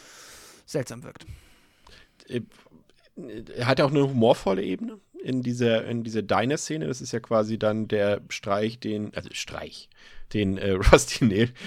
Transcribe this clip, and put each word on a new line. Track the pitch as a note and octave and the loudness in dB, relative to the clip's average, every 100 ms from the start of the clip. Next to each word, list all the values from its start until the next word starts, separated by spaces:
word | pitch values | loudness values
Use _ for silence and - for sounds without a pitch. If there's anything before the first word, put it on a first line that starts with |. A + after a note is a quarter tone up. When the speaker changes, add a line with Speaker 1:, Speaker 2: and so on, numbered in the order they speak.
| - - - - - - - | -20 -20 -20 -20 -20 -20 -8
Speaker 1:
seltsam | D3+ B2 A#2+ | -6 -6 -10
wirkt. | - - - - _ _ _ _ - - - _ - | -16 -18 -18 -20 _ _ _ _ -20 -20 -20 _ -10
Speaker 2:
Äh, | B2 A2 _ _ D#2+ _ _ _ - D3 G#2+ A2+ - | -8 -8 _ _ -20 _ _ _ -18 -16 -14 -14 -4
er | A#2+ | 0
hat | C3+ | 4
ja | C#3+ | 4
auch | |
eine | D3 C#3 | 4 2
humorvolle | C3+ A2+ D3 - F#3+ | 4 6 4 2 0
Ebene | F#3+ F#3 A3+ G#3+ _ E4 | -2 -4 -6 -12 _ -14
in | F#4+ B2+ | -6 -4
dieser, | B2 A#2+ A#2+ A2+ - | -2 0 2 2 0
in | A#2+ | -6
dieser | A#2 A2 | -4 -4
Diner-Szene. | G2 G2 A2+ D3 - D#3 D#3 | 0 2 2 -2 -4 -6 -6
Das | B2+ | -6
ist | A#2+ | -6
ja | A#2 | -8
quasi | - A2 G#2+ A2 | 0 0 2 0
dann | G#2+ G#2+ A2 | 0 0 -2
der | G#2+ G2+ G2+ - | 0 0 0 -4
Streich, | - - G2+ A2 A#2+ | -10 -2 -2 -2 -4
den, | A2 G#2+ G#2 - | -6 -6 -6 -10
also | - | -10
Streich, | - - D2+ - - - _ - - - | -12 -10 -10 -12 -16 -20 _ -20 -16 -6
den, | A2 G2+ F#2+ | -2 0 0
äh, | G2+ | 0
<laughs> | F#2+ G2+ | 2 8
Rusty | D3 - - A#2 | 8 6 0 2
Nail, | G2 A#2+ - | 4 2 0